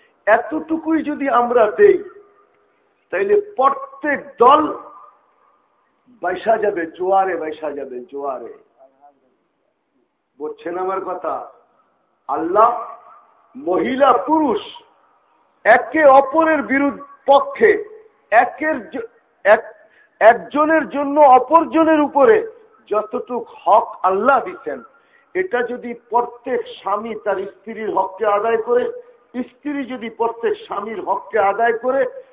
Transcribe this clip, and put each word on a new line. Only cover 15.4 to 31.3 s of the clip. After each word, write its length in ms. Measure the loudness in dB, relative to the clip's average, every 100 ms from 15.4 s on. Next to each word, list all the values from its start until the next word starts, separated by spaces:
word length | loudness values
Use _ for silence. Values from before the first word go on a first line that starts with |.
| _ _
একে 400 | 2 2 2 4
অপরের 580 | 6 6 4 0 0 0
বিরুদ্ধ 400 | -2 0 -2 -4 -16 -10 2
পক্ষে 640 | 4 2 2 2 2 -2 -16 -20 _ 0
একের 600 | 2 2 -2 -6 -6 -8
জ-, 160 | -12 -14 _ _ _
এক, 300 | 2 2 2 -20 _ _ _ 2
একজনের 680 | 4 4 0 -2 2 2 0
জন্য 320 | -6 -2 4
অপরজনের 800 | 6 6 6 2 2 2 2 2
উপরে 520 | 2 2 4 4 0 -14 _ _ -6
যতটুক 640 | -4 -4 -8 -8 -10 -10 -6
হক 320 | 2 4 2 -4
আল্লাহ 420 | -2 0 2 2
দিচ্ছেন, 380 | 0 -12 -12 -12 -14 _ _ _ _
এটা 280 | -6 -4 -4
যদি 320 | -4 -8 -12
প্রত্যেক 720 | -14 -4 -4 -4 -8 -8 -6 -8
স্বামী 480 | -10 -6 -6 -6 -8
তার 120 | -6 -6
স্ত্রীর 580 | -6 -14 -16 -10 -6
হককে 320 | -4 -4 -4 -2
আদায় 360 | 0 0 -2
করে, 220 | 0 -2 -2 -10 -18 _ _ -12
স্ত্রী 420 | -12 _ -10 -8
যদি 260 | -8 -10 -12
প্রত্যেক 460 | -6 -6 -2 -4 -4
স্বামীর 480 | -8 -10 -8 -8
হককে 340 | -4 -6 -4